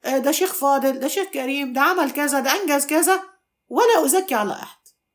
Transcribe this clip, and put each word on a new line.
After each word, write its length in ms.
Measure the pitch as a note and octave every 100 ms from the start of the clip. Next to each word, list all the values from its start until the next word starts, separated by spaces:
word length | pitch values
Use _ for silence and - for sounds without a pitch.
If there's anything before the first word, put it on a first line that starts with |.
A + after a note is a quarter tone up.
آه، 140 | - C4+
ده 140 | C4
شيخ 220 | D#4+ F#4
فاضل، 440 | - C#4 C#4 C4+ C4
ده 100 | B3+
شيخ 200 | G4+ F#4+
كريم، 440 | C4+ B3+ C#4 C4+
ده 80 | B3
عمل 300 | D4 F#4 D4+
كذا، 300 | C#4+ C#4+ C#4
ده 100 | C4 D#4+
أنجز 240 | F4+ C#4+ C#4+
كذا، 360 | D#4 F4 F#4+ F#4+ _ _ _ -
ولا 360 | B3+ A#4 G#4
أزكي 300 | C#4+ F#4 F#4
على 180 | A3+ G#3
أحد." 260 | - - - _ _ _